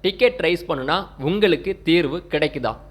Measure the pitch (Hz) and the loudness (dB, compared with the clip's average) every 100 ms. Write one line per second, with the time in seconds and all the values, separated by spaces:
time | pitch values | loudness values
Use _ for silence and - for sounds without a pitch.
0 | - 202 247 247 160 170 - 143 135 175 | -2 2 2 2 0 0 -2 -4 -2 -2
1 | 190 - 139 202 208 156 190 180 - 170 | -4 -6 -2 2 2 2 -2 -6 2 2
2 | 156 170 - 151 156 143 120 113 - | 2 -4 -4 -2 -2 -2 -6 -6 -14